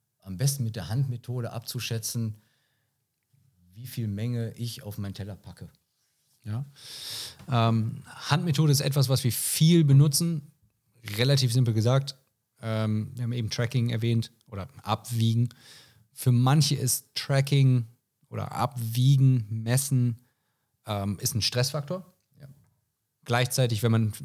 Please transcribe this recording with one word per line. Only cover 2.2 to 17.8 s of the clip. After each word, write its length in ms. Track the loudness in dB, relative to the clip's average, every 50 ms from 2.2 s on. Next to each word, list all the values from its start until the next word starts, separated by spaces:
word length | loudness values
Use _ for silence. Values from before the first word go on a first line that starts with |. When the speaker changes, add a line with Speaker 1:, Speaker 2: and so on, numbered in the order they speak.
| -4 -4 -6 -10 _ _ _ _ _ _ _ _ _ _ _ _ _ _ _ _ _ _ _ _ _ _ _ _ _ _ _
Speaker 1:
wie 120 | -18 -16
viel 220 | -10 -6 -6 -4
Menge 460 | -4 -4 -4 -4 -4 -4 -4 -4 -6 -6
ich 280 | -8 -8 -8 -8 -10
auf 160 | -12 -12 -10
meinen 160 | -8 -8 -8 -8
Teller 220 | -10 -10 -12 -12
packe. 340 | -14 -16 -20 -18 -18 -18 -20 _ _ _ _ _ _ _ _ _ _ _ _ _ _ _
Speaker 2:
Ja. 220 | -8 -8 -6 -8 -10 -14 -20 -20 -18 -16 -14 -12 -12 -10 -10 -12 -12 -14 -16 -6
Ähm, 540 | 0 2 2 4 4 4 2 0 -2 -6 -8 -14
Handmethode 640 | -16 -18 -12 -2 -2 0 0 0 0 0 2 4 4
ist 100 | 4 2
etwas, 280 | 2 0 2 0 2 2
was 140 | 2 0 0
wir 80 | -2
viel 520 | -2 -2 -4 -4 2 4 6 6 8 6 8
benutzen. 680 | 8 8 8 8 6 4 0 0 -2 -2 -4 -8 -12 _ _ _ _ _ _ _ _ _ _ -14 -10 -2
Relativ 360 | 0 2 4 4 4 4 2 2
simpel 220 | 2 2 4 2
gesagt, 400 | 2 4 4 4 2 0 -2 -10 _ _ _ _ _ _ _ _ _
ähm, 520 | -6 -4 -2 -2 0 0 0 -2 -4 -6 -6
wir 80 | -6 -6
haben 100 | -4 -4
eben 180 | -4 -4 -4
Tracking 400 | -4 -4 -4 -2 0 0 0 0
erwähnt 400 | -2 -2 0 0 0 0 0 -4 -10 _ _
oder 200 | -14 -12 -12 -12 -12 -14 -14
Abwiegen. 680 | -6 -4 -4 -4 -4 -6 -2 0 0 2 2 0 0 -2 -4 -12 -20 -20 -20 -20 -20 _ _ _ _ _
Für 200 | _ -2 2 2
manche 440 | 4 4 4 4 4 4 4 2 0
ist 300 | -2 0 -2 -2 -4 -6 _ _
Tracking 720 | -10 -4 0 0 0 2 2 4 4 6 6 4 2